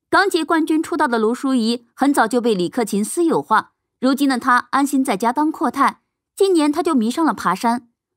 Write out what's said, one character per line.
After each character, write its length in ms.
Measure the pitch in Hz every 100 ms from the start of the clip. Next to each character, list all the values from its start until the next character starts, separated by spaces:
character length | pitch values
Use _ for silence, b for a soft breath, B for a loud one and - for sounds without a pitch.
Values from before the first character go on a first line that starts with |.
| -
港 200 | 330 392
姐 160 | 349 311
冠 200 | 330 311
军 160 | 311
出 140 | 320 339
道 100 | 302
的 140 | 233
卢 160 | 214 247
淑 180 | 269
仪 320 | 262 220 240 _
很 200 | - 277
早 120 | 285 226
就 140 | 247
被 160 | 233 196
李 140 | 175
克 160 | - 220
勤 180 | 202
私 220 | 214 349 330
有 160 | 175
化， 320 | - 214 - _ _ -
如 140 | 254
今 160 | 262 277
的 100 | 240
她 300 | 254 247 -
安 160 | 262 285
心 160 | 269
在 140 | 269 196
家 160 | 233
当 180 | 277 311
阔 180 | - 254
太。 300 | 277 240 - _ _ _
今 200 | - 392
年 180 | 339 294
她 100 | 302
就 140 | 359 277
迷 160 | 220
上 140 | 277 311
了 80 |
爬 200 | 196 180
山。 360 | 185 233 240 _ _ _